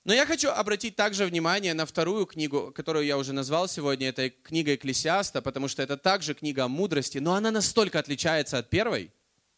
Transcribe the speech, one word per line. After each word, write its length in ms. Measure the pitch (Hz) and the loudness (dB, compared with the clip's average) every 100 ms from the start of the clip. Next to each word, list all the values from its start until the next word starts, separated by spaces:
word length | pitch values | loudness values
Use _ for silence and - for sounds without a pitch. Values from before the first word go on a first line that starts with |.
Но 100 | - | 0
я 120 | 240 285 | 2 4
хочу 240 | 330 277 | 2 0
обратить 480 | - 208 208 233 - | 0 0 -2 -4 0
также 280 | 208 196 190 | 0 0 0
внимание 480 | 170 165 196 190 | 0 0 0 0
на 120 | 160 160 | -2 -2
вторую 400 | - 165 214 185 | 0 0 0 -2
книгу, 480 | 156 151 139 127 | -2 -2 -2 -4
которую 320 | - 156 156 147 | -8 -2 0 2
я 120 | 139 | 0
уже 140 | 135 | -2
назвал 380 | 139 131 160 185 | -4 -2 0 0
сегодня, 400 | 175 143 135 131 | -2 -2 0 -2
это 200 | 127 131 | -2 -4
книга 460 | - - 160 151 139 | -4 -4 -2 0 0
Экклесиаста, 640 | 135 127 156 185 196 139 | 0 -2 2 0 0 -2
потому 280 | 127 131 139 | -4 -4 -4
что 120 | - | -2
это 140 | 135 139 | -4 0
также 380 | 185 196 151 | 2 0 0
книга 320 | 147 151 135 123 | -4 -4 -2 -2
о 20 | |
мудрости, 520 | 143 196 160 127 139 | 0 0 0 -2 -2
но 140 | 156 190 | 0 2
она 160 | 220 | 2
настолько 480 | 220 - - 196 165 | 0 2 4 2 0
отличается 580 | 139 143 170 160 139 127 | -2 -2 2 2 0 -2
от 120 | - | 0
первой – 440 | 165 233 139 87 - _ _ _ | 0 2 -2 -4 -12 _ _ _